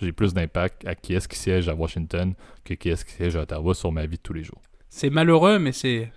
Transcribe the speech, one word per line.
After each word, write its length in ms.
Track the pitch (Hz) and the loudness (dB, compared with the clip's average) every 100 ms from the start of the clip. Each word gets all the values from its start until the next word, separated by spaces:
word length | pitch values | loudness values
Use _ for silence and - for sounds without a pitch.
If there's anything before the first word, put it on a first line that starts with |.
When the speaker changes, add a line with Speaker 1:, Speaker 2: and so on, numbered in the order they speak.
Speaker 1:
J'ai 100 | 92 | -6
plus 240 | - 104 | 0 0
d'impact 500 | 87 82 87 90 - - | 2 -2 0 -2 -2 -8
à 100 | 87 | -8
qui 180 | - | -2
est-ce 140 | 90 - | -2 -2
qui 100 | - | -4
siège 300 | - 92 82 | 0 2 2
à 60 | |
Washington 600 | 80 80 - 80 85 92 92 - - | 0 -4 -4 -4 -2 -2 -4 -10 -20
que 100 | - | -12
qui 140 | 92 90 | -6 -2
est-ce 160 | 82 | -2
qui 80 | - | -4
siège 240 | - 87 82 | -4 -2 -2
à 60 | |
Ottawa 320 | 76 78 85 | -4 -2 -2
sur 180 | 90 90 | 0 -2
ma 140 | 80 78 | -2 -4
vie 100 | 82 | -6
de 60 | |
tous 100 | - | -8
les 100 | 82 | -10
jours. 180 | 80 - - _ - | -10 -16 -20 _ -20
Speaker 2:
C'est 220 | - 139 | -4 0
malheureux, 500 | 151 165 165 180 208 | 4 6 8 8 6
mais 100 | 147 | 2
c'est, 400 | - 131 117 113 | 0 -2 -2 -4